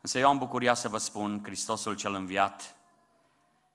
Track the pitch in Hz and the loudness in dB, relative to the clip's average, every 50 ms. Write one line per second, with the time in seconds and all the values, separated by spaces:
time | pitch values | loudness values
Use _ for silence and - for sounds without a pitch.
0 | _ 139 - 127 127 139 143 139 131 123 127 123 120 123 120 117 - 120 104 110 | _ -2 0 4 6 6 6 4 0 -2 -2 2 4 4 4 4 2 -4 -4 -4
1 | - - - 104 104 104 104 104 104 104 98 87 - - 113 107 - 110 104 104 | -4 -4 -4 -4 -4 -2 -4 -4 -6 -8 -8 -8 -4 -4 -4 -4 -2 -4 -4 -4
2 | - 104 98 98 95 92 92 98 98 98 - - - - - _ _ _ _ _ | -2 -4 -2 -2 -4 -2 2 2 2 2 2 -8 -16 -18 -18 _ _ _ _ _
3 | _ _ _ _ _ _ _ _ _ _ _ _ _ _ | _ _ _ _ _ _ _ _ _ _ _ _ _ _